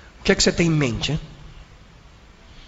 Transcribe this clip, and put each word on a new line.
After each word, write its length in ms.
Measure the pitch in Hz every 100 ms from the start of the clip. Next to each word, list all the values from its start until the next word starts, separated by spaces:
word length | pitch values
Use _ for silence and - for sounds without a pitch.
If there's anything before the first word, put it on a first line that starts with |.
| - -
o 40 |
que 80 | -
é 20 |
que 80 | 190
você 100 | 190
tem 160 | 180 170
em 20 |
mente, 420 | 151 131 107 -
hein? 80 | 156 - - - - - - - - - - - - - -